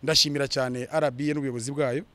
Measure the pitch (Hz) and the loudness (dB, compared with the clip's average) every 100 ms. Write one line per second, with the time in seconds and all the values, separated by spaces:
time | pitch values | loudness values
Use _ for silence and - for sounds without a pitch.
0 | 139 156 151 143 139 143 127 123 127 156 | 4 4 4 2 0 0 -2 -2 -2 0
1 | 151 123 147 147 139 120 117 139 139 127 | 0 0 -2 -2 -2 -4 -6 -2 -2 -2
2 | 214 | -6